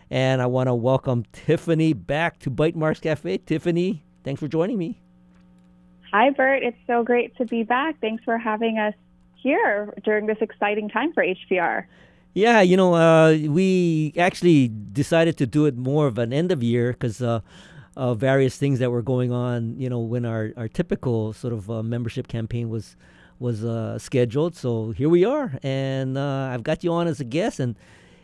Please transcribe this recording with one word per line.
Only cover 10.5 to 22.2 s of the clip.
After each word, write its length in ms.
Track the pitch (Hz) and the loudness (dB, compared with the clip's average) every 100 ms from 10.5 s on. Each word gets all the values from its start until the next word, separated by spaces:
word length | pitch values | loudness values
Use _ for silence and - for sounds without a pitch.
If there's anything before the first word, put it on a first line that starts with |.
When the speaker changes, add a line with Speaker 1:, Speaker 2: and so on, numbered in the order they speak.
| - 208 208 208 | -4 -4 -2 -4
Speaker 2:
time 240 | 220 311 | -4 -2
for 80 | 220 | 0
H 180 | 175 185 - | -2 -2 -2
P 120 | 180 | 0
R. 280 | 160 110 - - - _ _ | 0 -2 -8 -16 -20 _ _
Speaker 1:
Yeah, 280 | 180 226 226 | 0 4 6
you 160 | 185 185 | 6 6
know, 180 | 185 170 | 6 6
uh, 420 | 165 160 160 156 151 | 8 8 8 6 2
we 680 | 160 190 185 175 156 156 170 | 2 4 4 2 2 0 0
actually 520 | - - 175 147 120 | 0 4 6 6 6
decided 680 | 107 98 127 - 165 165 - | 0 -6 -4 2 4 4 2
to 80 | 123 | 0
do 200 | 147 151 | 2 2
it 120 | 120 | 0
more 300 | 127 151 143 | 0 2 2
of 100 | 110 | 0
an 160 | 117 | -2
end 180 | 139 180 | 0 0
of 120 | 151 | 0
year 300 | 117 120 120 | 0 2 0
'cause, 280 | 120 123 104 | -2 -6 -4
uh, 200 | 120 113 - - - - - 147 | -2 -4 -6 -20 -20 -20 -16 -6
uh, 160 | 127 | -4
various 420 | 107 131 135 131 - | 0 2 4 2 0
things 240 | 143 123 | -2 0
that 120 | 123 | 0
were 100 | 120 | -2
going 300 | 110 123 123 | 0 0 0
on, 460 | 120 123 120 113 139 | -2 -2 -4 -4 -6
you 120 | 127 | -6
know, 100 | 120 | -4
when 260 | 113 123 117 | -4 -4 -4
our, 280 | 113 110 123 | -4 -6 -8
our 140 | 113 | -8
typical 640 | - 170 - 131 113 110 | -6 -4 -4 -2 -2 -4
sort 180 | 104 123 | -6 -8
of, 180 | 113 95 | -6 -6
uh, 140 | 113 | -6
membership 460 | 113 120 117 131 | -4 -4 -6 -8